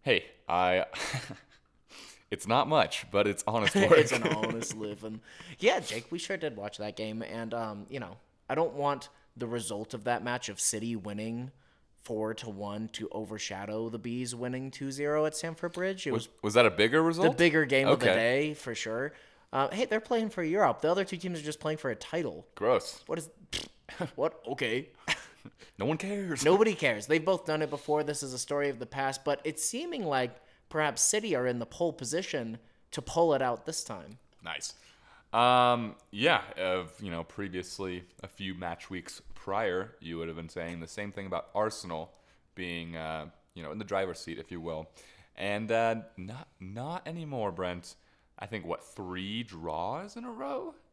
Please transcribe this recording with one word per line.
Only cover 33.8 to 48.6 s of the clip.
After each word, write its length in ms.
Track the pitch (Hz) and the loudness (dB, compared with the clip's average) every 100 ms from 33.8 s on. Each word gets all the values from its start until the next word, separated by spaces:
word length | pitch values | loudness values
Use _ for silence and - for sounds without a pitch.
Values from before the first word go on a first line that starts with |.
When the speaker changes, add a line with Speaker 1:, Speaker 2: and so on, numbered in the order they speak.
Speaker 2:
time. 340 | - 101 76 120 _ _ | -6 -10 -12 -20 _ _
Speaker 1:
Nice. 300 | 82 76 - - - _ - - _ | -8 -8 -8 -12 -20 _ -20 -20 _
Um, 640 | 113 123 123 123 120 110 - _ | 4 6 8 6 4 0 -10 _
yeah, 320 | 104 139 135 - - | 0 4 4 0 -4
of, 340 | 92 92 85 - | 0 0 -2 -10
you 120 | 101 | -8
know, 100 | 85 | -6
previously, 800 | 82 - 101 90 87 - 95 90 87 - | -8 -8 -6 -6 -8 -8 -6 -6 -10 -18
a 40 | 98 | -18
few 260 | - 95 | -10 -8
match 360 | 87 87 85 - | -6 -8 -8 -8
weeks 320 | 92 82 - - - | -10 -10 -16 -14 -12
prior, 580 | - 98 110 90 107 - | -4 0 0 0 -4 -10
you 180 | 80 82 | -10 -6
would 80 | 82 | -6
have 100 | 82 | -8
been 120 | 82 | -8
saying 320 | 90 82 85 | -8 -8 -8
the 80 | 82 | -10
same 240 | - 104 | -8 -8
thing 140 | 101 95 | -8 -6
about 220 | 90 - | -6 -4
Arsenal 580 | 104 107 - 95 80 82 - _ _ _ - | 0 0 -2 -6 -6 -8 -14 _ _ _ -10
being, 400 | 90 85 82 82 | -6 -6 -6 -8
uh, 300 | 80 80 78 _ _ | -6 -6 -8 _ _
you 80 | - | -14
know, 80 | 78 | -10
in 80 | 95 | -8
the 60 | |
driver's 340 | 101 98 95 82 | -2 0 0 -4
seat, 200 | - 80 | -10 -10
if 120 | - | -10
you 100 | 87 | -10
will. 280 | 82 80 78 - - - _ - | -6 -8 -10 -18 -20 -20 _ -8
And, 340 | 101 104 110 | -4 -2 0
uh, 240 | 113 113 113 87 - | 2 2 0 -6 -12
not, 320 | 92 120 - _ | -12 -12 -16 _
not 480 | 92 107 139 180 165 | -12 -8 -8 -8 -8
anymore, 460 | 170 156 135 104 | -10 -6 -4 -4
Brent. 420 | 87 90 90 - - _ _ _ - | -2 -4 -4 -10 -20 _ _ _ -16
I 80 | 101 | -8
think, 200 | 110 | -8